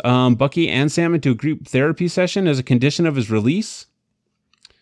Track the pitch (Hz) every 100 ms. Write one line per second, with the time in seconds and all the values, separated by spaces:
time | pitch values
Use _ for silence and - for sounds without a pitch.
0 | 120 127 127 117 139 175 165 120 147 -
1 | 170 170 135 113 151 - - 131 151 156
2 | 175 - 180 202 180 131 127 123 139 156
3 | 165 139 110 110 113 185 - - - _
4 | _ _ _ _ _ _ - _